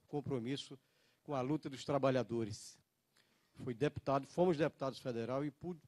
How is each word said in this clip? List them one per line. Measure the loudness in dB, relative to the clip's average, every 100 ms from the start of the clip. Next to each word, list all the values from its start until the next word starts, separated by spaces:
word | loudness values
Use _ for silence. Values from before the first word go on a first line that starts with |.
| _
compromisso | -6 -2 -2 -2 -4 -8 -16 _ _ _ _
com | -4
a | -2
luta | 0 0 -2
dos | -6
trabalhadores. | 0 4 4 4 2 -2 -2 -6 -12 -18 _ _ _ _ _ _ _ -10
Fui | -8
deputado, | 0 0 0 0 0 2
fomos | 2 4 4
deputados | 2 0 -4 -4
federal | -4 -4 -2 -2
e | -2
pu-, | -6 -10 -10